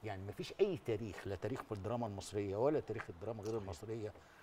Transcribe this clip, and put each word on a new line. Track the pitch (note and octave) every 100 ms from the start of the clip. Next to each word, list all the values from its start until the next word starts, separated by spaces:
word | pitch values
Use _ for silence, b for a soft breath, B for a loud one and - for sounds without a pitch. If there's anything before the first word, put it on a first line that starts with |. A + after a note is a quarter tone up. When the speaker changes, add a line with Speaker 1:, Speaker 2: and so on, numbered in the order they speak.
Speaker 1:
يعني | A2 G2 G2
مفيش | - F3+ -
أي | G3+ E3+ -
تاريخ، | G#2+ A2 E2+ -
لا | G2
تاريخ | G#2+ C3
في | -
الدراما | G#2 F#2+ A#2+ A#2
المصرية | G2 - G2+ G2+ G2
ولا | C3 D3+
تاريخ | - A2 -
الدراما | F2 G#2 A2+
غير | G2+
Speaker 2:
صحيح. | A2+
Speaker 1:
المصرية، | G2 G2 G#2+ A2+ G#2 - B B